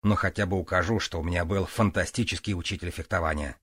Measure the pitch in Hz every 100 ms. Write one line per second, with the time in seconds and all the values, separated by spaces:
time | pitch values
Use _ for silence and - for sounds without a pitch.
0 | 104 104 95 92 98 95 85 92 90 110
1 | - 85 82 87 82 98 87 - 107 98
2 | 85 - 117 95 - 92 78 98 90 82
3 | 80 92 80 78 71 -